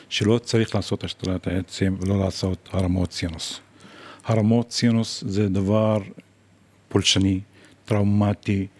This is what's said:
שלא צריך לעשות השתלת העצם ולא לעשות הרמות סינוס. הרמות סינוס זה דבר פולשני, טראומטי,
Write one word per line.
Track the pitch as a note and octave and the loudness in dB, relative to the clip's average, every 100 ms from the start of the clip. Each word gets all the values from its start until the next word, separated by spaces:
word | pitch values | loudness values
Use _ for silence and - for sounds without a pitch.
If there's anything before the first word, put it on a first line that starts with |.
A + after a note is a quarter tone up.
| - | -10
שלא | - G#2 A#2 | -2 2 2
צריך | - A2+ A2 | 2 0 0
לעשות | G#2 - G#2 | -2 -4 -6
השתלת | F2+ - F#2+ F2+ F2 | -6 -8 -6 -4 -4
העצם | F2+ F2+ - G2 F#2+ | -4 -6 -2 -2 0
ולא | F2+ G2 | 0 0
לעשות | F#2+ - F#2+ F2+ - | 0 -2 -4 -4 -6
הרמות | F#2 F#2 F#2 F2 | -2 0 0 -2
סינוס. | - F2 E2 - - - - - - - - | -4 -6 -6 -10 -12 -18 -20 -20 -20 -20 -10
הרמות | - A2 G#2+ A#2 A#2 | -2 2 4 2 0
סינוס | - A#2+ A2+ A2+ - A#2 | 0 2 2 0 -6 -4
זה | G2 G#2 | -2 0
דבר | F#2+ F#2+ G#2+ A2 G#2+ G2 - - _ _ _ _ _ - | 0 2 2 2 0 -4 -14 -20 _ _ _ _ _ -4
פולשני, | G2+ - G2 G2 F#2+ G2+ - - - | 0 2 2 2 0 -4 -18 -20 -12
טראומטי, | - G#2 G2+ G#2 G2+ G#2 - G2 G2 - | -2 0 2 2 2 0 -2 -2 -4 -10